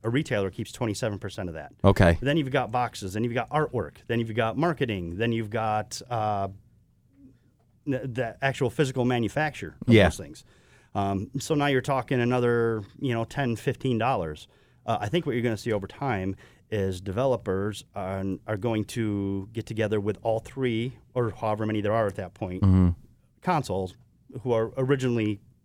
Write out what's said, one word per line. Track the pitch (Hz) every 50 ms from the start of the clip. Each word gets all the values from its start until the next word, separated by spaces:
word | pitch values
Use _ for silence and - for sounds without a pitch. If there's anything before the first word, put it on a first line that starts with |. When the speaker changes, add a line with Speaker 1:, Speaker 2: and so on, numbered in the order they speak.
| -
Speaker 1:
a | 117
retailer | 117 143 156 - 120 104 98 95
keeps | - - 107 -
twenty-seven | - - 127 110 101 - 127 110 101
percent | 95 - 98 - - 95 87
of | 78
that. | 78 73 71 - _ -
Speaker 2:
Okay. | 196 196 - 95 85 85 -
Speaker 1:
Then | 117 139 147
you've | 165 143 131
got | 131 135 120 104
boxes, | 113 123 123 120 - - 104 92 90
then | 107 117
you've | 120 117
got | 123 113 -
artwork, | - 151 151 - - 120 87 71 - - -
then | - 117 120
you've | 117 113 107
got | 117 113 113 104
marketing, | 131 160 175 160 - 147 117 104 95 87 85 85
then | 95 113 117
you've | 117 113 113 104
got, | 107 113 110 110 107 107 107 - - - - -
uh, | 120 113 107 107 104 98 98 95 98 - - _ _ _ _ _ _ _ _ _ _ _ - - _ _ _ _ _ _ _ _ _ _ _
the, | 143 135 123 107
the | 131 113 123 120 113 - - 139
actual | 135 127 - 139 117
physical | - - 151 131 131 131 120
manufacture | 123 123 120 117 101 - 143 156 151 131 - - 78 - - -
of | - 113
Speaker 2:
Yeah. | 107 95
Speaker 1:
those | 82 -
things. | - 87 73 - - - _ _ _ _ _ - - _ _ -
Um, | 104 98 98 98 95 101 - - 139
so | - - 160
now | 147 143
you're | 143 135 127
talking | 123 - 135 131 120 - 139 123
another, | 120 120 127 123 123 120 120 117 117 117 113 110 101 - - -
you | 143 131 117
know, | 113 113
ten, | - - 147 139 120 113
fifteen | 107 - 143 123 - - 131 123
dollars. | 110 110 123 135 104 85 80 78 - - _ _ _ _ _ _ _ _
Uh, | 117 113 -
I | 101 104
think | - 180 160
what | 147 117
you're | 120 113
gonna | 123 110
see | 104 - 120 107
over | 101 95
time | - - - 143 135 113 95 92 95 95 - - - - _ _ _
is | 110 104 95 95 92 90
developers | 95 101 90 107 131 135 123 110 - 98 92 95 98 107 107 - - _ _
are, | 101 92 95 95 95 98 98 95 - -
are | - 110
going | 95 101 120 113 110 104
to | - - 120 113 107 104 101 98 98 98 98 95 107 113
get | 117 -
together | - 113 107 110 101 110 104
with | 98 107 101 - -
all | 113 110 110
three, | - - - 135 135 123 113 113 117 131 123 - - - _
or | 127 120 110
however | - - 113 110 107 104 110
many | 107 107 107
there | 101 104 107
are | 113 110
at | 101 92
that | - 95 85 -
point, | - 110 92 90 92 104
Speaker 2:
Mm-hmm. | 95 92 92 92 90 85 - - - - _ _ _ _ _
Speaker 1:
consoles, | - 185 180 151 127 - 95 98 95 92 - - - _ _ _ _ _ - 123
who | - 127
are | 117 113 113 120 -
originally | 135 131 131 143 135 127 123 120 117 110 107 104 101 - - _ _